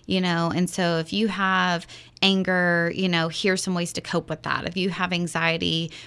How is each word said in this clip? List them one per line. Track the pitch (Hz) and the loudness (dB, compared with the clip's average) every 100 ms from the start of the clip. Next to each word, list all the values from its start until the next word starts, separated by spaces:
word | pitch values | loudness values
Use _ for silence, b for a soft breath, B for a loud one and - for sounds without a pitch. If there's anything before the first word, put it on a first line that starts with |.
| - | -2
you | 190 | 0
know? | 185 170 170 | 2 2 0
And | 139 180 | 0 0
so | - 175 165 | 0 0 0
if | 160 | -2
you | 196 220 | 0 0
have | 190 190 185 180 170 - B B - | 0 0 2 2 0 -4 B B 0
anger, | 196 190 185 185 180 170 170 | 2 4 2 2 4 2 2
you | - 190 | 0 0
know, | 170 165 | 2 0
here's | 165 208 185 | 0 0 0
some | - | 0
ways | 180 170 | -2 -2
to | - | -6
cope | - 175 - | -4 -4 -4
with | 156 | -6
that. | - 135 - | -4 -2 -2
If | 175 | -2
you | 180 | -2
have | 170 180 | -2 -2
anxiety | 175 170 165 165 165 170 160 165 B | -2 -2 0 0 0 0 0 -2 B